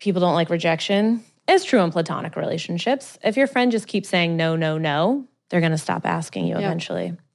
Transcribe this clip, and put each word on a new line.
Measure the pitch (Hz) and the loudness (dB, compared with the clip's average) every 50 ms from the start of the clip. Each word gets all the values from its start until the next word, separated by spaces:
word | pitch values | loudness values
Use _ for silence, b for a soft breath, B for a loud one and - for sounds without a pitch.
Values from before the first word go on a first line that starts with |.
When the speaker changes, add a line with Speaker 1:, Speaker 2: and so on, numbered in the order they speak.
Speaker 1:
people | - 202 180 185 | -2 -2 0 2
don't | 180 175 147 | 2 2 2
like | 170 165 156 | 2 2 0
rejection. | 170 170 165 170 165 160 - - 202 202 208 220 233 226 - _ _ _ _ - | 0 0 0 0 0 0 0 0 2 2 4 2 2 0 -4 _ _ _ _ 2
It's | 370 370 359 | 2 2 4
true | - - 220 | 4 4 4
in | 180 170 | 4 4
platonic | 165 175 165 160 160 - - 170 - | 2 0 -2 -2 -4 -6 -6 -6 -6
relationships. | - 156 - - 165 - - 170 175 - 226 269 269 - - - - - | -6 -4 -4 -4 -6 -6 -6 -6 -2 0 0 -2 -2 -4 -10 -16 -4 -2
If | 214 214 | 0 2
your | 262 277 | 2 2
friend | 269 269 254 247 247 | 2 2 2 2 2
just | 226 220 214 | 2 0 -2
keeps | - - 202 170 - | -2 -4 -4 -2 0
saying | - 180 175 170 165 | 0 0 2 2 2
no, | 165 165 165 160 | 0 0 0 2
no, | 160 160 156 156 | 0 0 0 0
no, | 160 160 156 143 151 165 208 262 285 254 - _ _ _ _ | 0 0 0 2 2 2 2 0 -2 -4 -10 _ _ _ _
they're | - 180 | 0 2
gonna | 165 165 160 156 | 2 2 2 0
stop | - - - 170 - | -2 -2 -4 -4 -2
asking | - 170 165 160 - - 190 175 | -4 -4 -4 -6 -6 -4 -4 -2
you | 170 - 170 | -2 -2 -2
Speaker 2:
Yeah. | - | -2
Speaker 1:
eventually. | - 165 175 - - - 175 - 175 170 - _ _ | -2 -2 -4 -6 -6 -6 -6 -6 -6 -8 -10 _ _